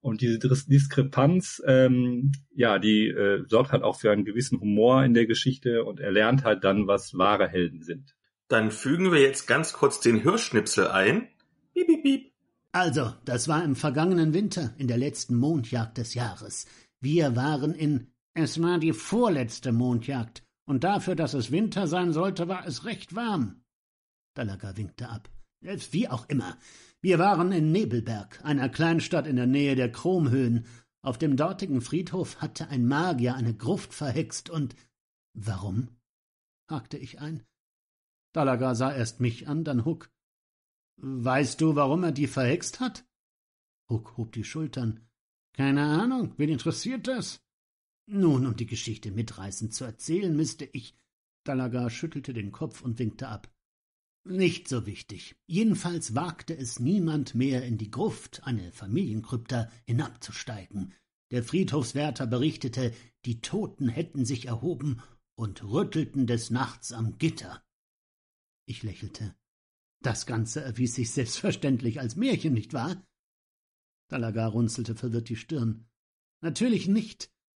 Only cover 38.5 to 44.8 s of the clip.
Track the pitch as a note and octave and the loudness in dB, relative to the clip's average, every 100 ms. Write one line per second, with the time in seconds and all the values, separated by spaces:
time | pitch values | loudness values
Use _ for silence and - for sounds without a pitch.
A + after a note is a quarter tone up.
38.5 | A#2+ C3 A#2 C3 C3+ A2+ - B2 A#2 - | 2 0 0 0 0 -4 0 -2 -2 -4
39.5 | D#3 D#3+ B2 B2+ E3 - _ _ _ _ | -4 0 0 0 -2 -6 _ _ _ _
40.5 | _ _ _ _ _ C3+ C3 A#2+ C3 B2+ | _ _ _ _ _ -8 -4 0 2 2
41.5 | - D#3+ D3 C#3 D#3+ F3 C3+ C3+ C#3 B2 | 2 2 4 2 2 0 0 -2 0 0
42.5 | F3 - - B3+ - - _ _ _ _ | 0 -2 -6 -6 -6 -16 _ _ _ _
43.5 | _ _ _ - A2+ A2+ - A2+ A2+ - | _ _ _ -6 -6 -6 -10 -10 -8 -8
44.5 | D#3+ D3+ - | -6 -6 -4